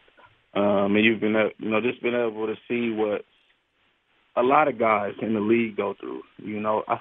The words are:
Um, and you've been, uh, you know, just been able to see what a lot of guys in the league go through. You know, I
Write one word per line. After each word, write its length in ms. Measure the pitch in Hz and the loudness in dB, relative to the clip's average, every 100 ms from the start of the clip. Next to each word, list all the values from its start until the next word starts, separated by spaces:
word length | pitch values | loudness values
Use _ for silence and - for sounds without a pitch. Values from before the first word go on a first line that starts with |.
| _ _ - _ _ | _ _ -20 _ _
Um, 420 | 95 101 101 101 104 | 0 2 2 2 4
and 100 | 110 | 4
you've 140 | 104 | 2
been, 140 | 110 110 | 0 2
uh, 140 | 104 - | 0 -2
you 120 | 107 | -4
know, 100 | 110 | -2
just 220 | 123 113 | -2 -4
been 140 | 120 120 | -4 -2
able 320 | 113 107 110 | -2 -4 -6
to 100 | 104 - | -6 -6
see 240 | 120 117 | -4 -2
what 340 | 107 107 101 - _ _ _ _ _ _ _ _ _ _ 120 | -2 -2 -2 -8 _ _ _ _ _ _ _ _ _ _ -2
a 80 | |
lot 240 | 123 147 147 | 2 4 2
of 100 | 123 | 2
guys 380 | 113 104 104 - | 2 2 0 -4
in 120 | 107 | -2
the 60 | 110 | 0
league 380 | 104 117 113 101 | 2 2 2 -2
go 160 | 101 | -4
through. 300 | 98 64 65 - - | -4 -10 -12 -14 -16
You 220 | 101 107 | -10 -6
know, 240 | 107 107 - | -2 -2 -2
I 120 | 113 | -4